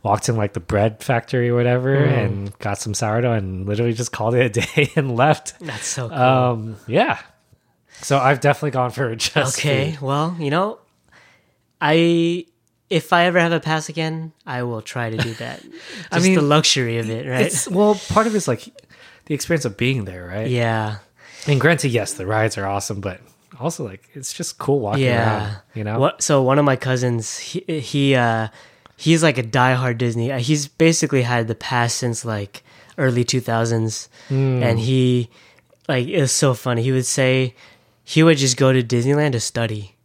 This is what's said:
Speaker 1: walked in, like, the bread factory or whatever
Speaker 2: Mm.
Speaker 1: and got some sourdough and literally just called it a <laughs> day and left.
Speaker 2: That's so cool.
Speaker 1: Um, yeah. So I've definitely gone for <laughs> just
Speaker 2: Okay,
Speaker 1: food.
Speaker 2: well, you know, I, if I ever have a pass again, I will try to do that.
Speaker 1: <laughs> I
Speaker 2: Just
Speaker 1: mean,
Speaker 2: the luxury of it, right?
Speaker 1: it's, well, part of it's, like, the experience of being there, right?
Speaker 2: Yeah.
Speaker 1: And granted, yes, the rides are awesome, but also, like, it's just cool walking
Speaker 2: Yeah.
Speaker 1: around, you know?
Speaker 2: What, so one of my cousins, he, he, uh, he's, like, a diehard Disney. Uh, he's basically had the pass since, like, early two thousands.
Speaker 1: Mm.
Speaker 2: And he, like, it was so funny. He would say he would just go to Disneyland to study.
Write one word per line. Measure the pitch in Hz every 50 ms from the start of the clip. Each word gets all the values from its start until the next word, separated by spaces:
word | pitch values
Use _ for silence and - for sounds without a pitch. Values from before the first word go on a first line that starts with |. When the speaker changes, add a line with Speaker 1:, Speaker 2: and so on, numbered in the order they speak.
| -
Speaker 1:
walked | 104 104 104 - -
in, | 117
like, | 110 104 101 -
the | 101
bread | 85 - 110 98 104 110 110 -
factory | - - 127 117 - - - 127 120 120
or | 120
whatever | 120 120 123 123 127 127 131 135
Speaker 2:
Mm. | 143 143 127 - 120 104
Speaker 1:
and | 98 101 98 98 101 - _
got | - 107 101
some | - - 110 101
sourdough | - 117 107 107 117 123 123 117
and | 107 98 92 92 92 95
literally | 101 104 104 117 120 113
just | 110 120 -
called | - - 107 113 123
it | 123 131 120 98
a | 117
<laughs> | - - -
day | 156 147 - -
and | 160 139 135 120
left. | 117 131 151 151 - - - - -
Speaker 2:
That's | 180 156 113 110 -
so | - - 135 123 110
cool. | 165
Speaker 1:
Um, | 135 127 127 131 127 127 123 120 110 107 113 110 98 -
yeah. | - 113 170 240 - - - - - _ _ _ _ _ _ _ _ _ _ _ _ - -
So | - - 139 139
I've | 127 135 143 123
definitely | - 143 135 - 156 147
gone | 120 131 123 123
for | 117 - 139 117 113
<laughs> | 113 - -
just | - 156 131 131 - -
Speaker 2:
Okay, | - 147 139 - - - 160
Speaker 1:
food. | 139
Speaker 2:
well, | 139 135 139 147 156 170 180 170
you | 156 139
know, | 147 175 190 214 226 - _ _ _ _ _ _ _ - _ _ _ _ _ _ _ _ _ _ _ _
I, | 165 147 156 165 170 170 170 170 165 170 175 180 - _ _ _ _ _ _ _ _ _
if | 196 160 - - 185
I | 175 175
ever | 180 175 175
have | 165 165
a | 170 160
pass | - 156 160 156 151 -
again, | 151 165 160 160 160 160 160 156 _ _ _
I | - 127 123 123
will | 120 117 110
try | 107 - - 127 117 113
to | 113
do | 110 120 117 113
that. | - 123 120 123 - - - - - -
Speaker 1:
<laughs> | - - 220 170 -
I | -
Speaker 2:
Just | 170 175
Speaker 1:
mean, | 190 190
Speaker 2:
the | 170
luxury | 147 143 147 151 147 - - 135 123 117 117 117
of | 113 107
it, | 113 113 -
right? | 135 127 127 -
Speaker 1:
it's, | 180 - 139 -
well, | 269 180 190 208 208 214 190 - -
part | - 208 220
of | 233 214
it's, | 208 -
like, | - 117 - - - _ - _ _ - - - - - _ _
the | - 151
experience | 135 - - 170 156 139
of | 120 98
being | - 120 127 135 123 101
there, | 95 90 90 90
right? | 87 90 104 110 127
Speaker 2:
Yeah. | 123 120 117 113 113 110 107 107 107 101 - _ _ _ - - - - -
Speaker 1:
And | - 147 131
granted, | 113 156 170 143 - 135
yes, | 117 117 101 - -
the | - 92
rides | 95 107 110 110 110 -
are | 107 98
awesome, | 98 101 101 - - 107 101
but | 98 98 90 - - _ _ _ _ _ - -
also, | 120 165 165 - 143
like, | 104 92 - _ _ _
it's | 143 127 - -
just | - 170 - -
cool | _ - - 139 143
walking | 113 101 107 135 135
Speaker 2:
Yeah. | 127 120 117 113 110 110 107 104
Speaker 1:
around, | 104 107 - _ _ _
you | 110 107
know? | 104 107 120
Speaker 2:
What, | 135 170 - -
so | - - 151 135 131
one | 127 135 147
of | 147
my | 143 131
cousins, | 123 - 131 127 123 127 123 120 117 113 - - -
he, | - - - 185 - - 165 151
he, | - - - 143 139 139 135
uh, | 127 120 117 113 113 110 107 - - - - _ _ _ - _
he's, | - - 156 165 160 165
like, | 156 135
a | 127 117
diehard | 113 - 131 123 127 127 123 131 123 120
Disney. | 113 127 120 113 117 117 127
Uh, | 139 127
he's | 120 131 156 147 143
basically | - _ - 160 165 165 - - 139 143 131 120
had | 117 123 120 113
the | 110 113
pass | - - - 131 120 120 117 -
since, | - 131 120 113 - -
like, | 117 110 104 101 - - - _ _ - - - - _
early | - 139 131 120 123 120
two | - - 127
thousands. | 120 - 113 113 117 117 117 113 113 110 107 - - _ _ - - -
Speaker 1:
Mm. | 135 135 135 135 127 127
Speaker 2:
And | 120 120 117 113
he, | 113 127 131 131 127 127 123 123 120 - _ - _ _ _ _ _ _ _ _ _
like, | - 143 127 123
it | 160 208 175
was | 139 127
so | - - 156 139 123
funny. | - - 127 120 117 117
He | 131
would | 131 131 127
say | - - - 131 127 131 131 131 123 - _ - - _ _ _ _ _ _ _
he | - - 156
would | 160 165 165
just | 135 135 127 123
go | - 135 131 131
to | 131 123
Disneyland | 113 123 120 120 135 143 147 151 147
to | 127 113
study. | - - _ 117 117 110 107 104 98 - _ _